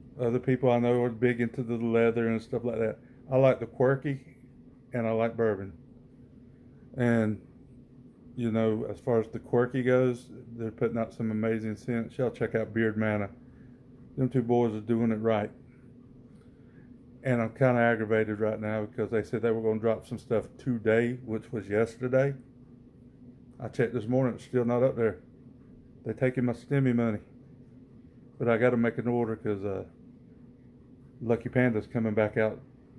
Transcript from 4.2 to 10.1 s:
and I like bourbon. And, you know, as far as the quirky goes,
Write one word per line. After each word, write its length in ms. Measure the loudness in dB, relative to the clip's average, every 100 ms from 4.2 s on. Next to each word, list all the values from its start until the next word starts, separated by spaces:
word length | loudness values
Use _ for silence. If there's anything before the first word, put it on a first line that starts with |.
| -10 -20 -20 -20 -20 -20 -8
and 140 | -4 -2
I 60 |
like 240 | 0 0 0
bourbon. 360 | 0 0 -6 -14 -20 -20 -20 -20 -20 -20 -20 -20 -20 -20 -12 0
And, 420 | 2 4 2 -2 -10 -20 -20 -20 -20 -20 -20 -20 -16 -6
you 140 | -2
know, 360 | 0 0 0 -4
as 80 | -6
far 200 | 0 0
as 80 | 0
the 100 | -8
quirky 440 | -2 0 2 0
goes, 440 | 2 4 2